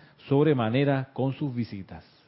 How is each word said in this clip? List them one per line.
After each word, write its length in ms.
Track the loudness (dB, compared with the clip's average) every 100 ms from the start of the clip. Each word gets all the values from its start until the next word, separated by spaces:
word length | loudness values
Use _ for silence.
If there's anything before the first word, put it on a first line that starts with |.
| -20 _ 0
sobremanera 800 | 2 4 2 2 2 2 0 -2
con 220 | -4 -4
sus 200 | -2 -6
visitas. 520 | -4 -6 -8 -14 -16 -20 _